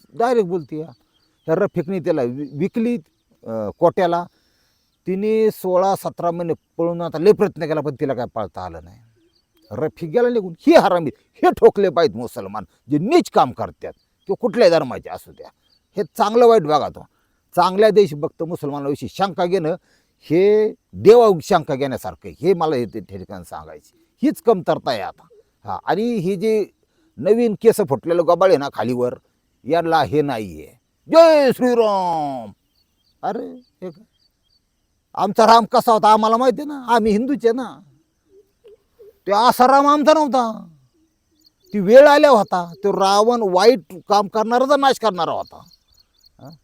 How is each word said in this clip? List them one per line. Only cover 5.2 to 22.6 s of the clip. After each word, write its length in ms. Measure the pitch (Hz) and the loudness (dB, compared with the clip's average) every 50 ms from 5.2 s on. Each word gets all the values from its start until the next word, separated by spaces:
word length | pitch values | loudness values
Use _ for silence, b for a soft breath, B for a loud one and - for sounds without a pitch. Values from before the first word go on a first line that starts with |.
| 208 214 220 220 220 214 | -4 -2 0 0 0 0
सोळा 440 | - - - 185 180 180 190 196 190 | -2 -4 -4 -2 0 0 0 0 -2
सतरा 340 | - - 165 - - 170 170 | -4 -6 -10 -8 -6 -6 -4
महिने 220 | 170 175 175 165 147 - _ _ _ | -4 -4 -6 -6 -6 -8 _ _ _
पळून 240 | - 170 170 170 170 | -6 -6 -4 -4 -6
आता 180 | 170 165 - 151 | -8 -8 -6 0
लय 140 | 165 208 | 2 2
प्रयत्न 340 | 185 - 208 175 - 156 165 | 2 2 0 -4 -4 -6 -8
केला, 140 | 147 156 156 | -6 -4 -4
पण 140 | 135 151 135 | -4 -6 -6
तिला 200 | - 151 135 127 | -6 -6 -6 -6
काय 100 | 117 120 - - | -6 -8 -8 -8
पळता 300 | 117 104 90 - 95 92 | -10 -10 -10 -10 -12 -12
आलं 200 | 90 82 82 76 | -12 -14 -16 -18
नाही. 120 | 87 101 _ _ _ _ _ _ _ _ _ _ _ _ _ _ _ | -20 -20 _ _ _ _ _ _ _ _ _ _ _ _ _ _ _
रफिक 380 | 104 127 156 151 - - 175 156 | -10 -8 -8 -8 -8 -10 -12 -4
गेला 180 | 151 240 240 240 | -2 0 0 0
निघून. 260 | 247 226 185 185 165 - | 0 -4 -6 -8 -12 -2
हे 180 | - 277 339 285 | 2 4 6 6
हरामी, 320 | 175 196 180 175 160 127 - | 6 4 0 -2 -2 -4 -8
हे 340 | _ _ _ _ _ - 359 | _ _ _ _ _ 0 0
ठोकले 380 | 277 - - 226 - 202 196 185 | 2 4 4 4 4 2 0 0
पाहिजेत 280 | 131 170 165 131 85 | 0 0 0 0 -2
मुसलमान, 480 | 113 123 110 - 123 98 95 104 107 92 - _ _ _ 117 | -6 -12 -12 -12 -14 -14 -12 -12 -14 -14 -16 _ _ _ -4
जे 80 | 143 147 | -4 -4
नीच 320 | 170 233 339 349 - - | 0 0 2 0 0 2
काम 220 | - 202 151 151 | 0 0 0 0
करतात, 400 | - - 107 90 - _ - 87 - _ _ _ _ _ _ | -2 -6 -10 -10 -10 _ -16 -16 -16 _ _ _ _ _ _
किंवा 80 | - 196 - | -8 -6 -4
कुठल्याही 300 | - 233 190 240 226 175 | -4 -4 0 2 4 4
धर्माचे 400 | 170 160 139 123 101 85 - 80 | 4 2 0 -4 -10 -12 -12 -14
असू 200 | 85 - - - | -16 -16 -18 -20
द्या. 160 | - - - - _ _ _ _ _ _ _ _ _ | -20 -20 -20 -20 _ _ _ _ _ _ _ _ _
हे 60 | - - | -10 -10
चांगलं 420 | - _ - 196 208 220 240 247 | -8 _ -4 -2 0 2 4 4
वाईट 160 | 233 226 214 | 6 4 4
बघा 260 | 160 147 151 143 110 87 | 2 0 0 -2 -2 -4
तो. 180 | - - - _ _ _ _ _ _ _ _ _ - | -10 -14 -20 _ _ _ _ _ _ _ _ _ -2
चांगल्या 340 | 175 175 185 185 196 220 220 | 0 0 0 2 2 2 4
देशभक्त 520 | 180 208 202 147 151 147 156 156 - - | 4 4 2 2 -2 -8 -10 -10 -10 -10
मुसलमानाविषयी 680 | 165 160 175 - - 143 143 143 139 139 147 - 131 104 | -10 -10 -10 -10 -8 -10 -8 -8 -6 -8 -8 -8 -10 -12
शंका 340 | - - 190 196 156 - 180 | -6 -6 -6 -6 -4 -4 -4
घेणं 300 | 175 180 185 160 151 180 - _ _ _ _ _ _ _ _ _ - | -2 -2 -4 -4 -4 -6 -8 _ _ _ _ _ _ _ _ _ -2
हे 440 | 147 175 190 202 208 214 214 220 254 - _ _ | 0 0 2 2 2 2 0 -2 -4 -10 _ _
देवा 360 | - 90 104 185 226 240 233 214 190 156 | -14 2 6 6 8 8 6 4 2 0
शंका 320 | - - 196 165 143 - 143 | -2 -2 -2 -2 -2 -4 -6
घेण्यासारखं 540 | 127 139 135 123 107 - 92 90 - - 95 | -6 -6 -6 -6 -8 -10 -12 -14 -14 -18 -20
आहे. 180 | 80 - 131 | -14 -4 -2
हे 80 | 180 196 | -2 -2
मला 220 | 170 | -2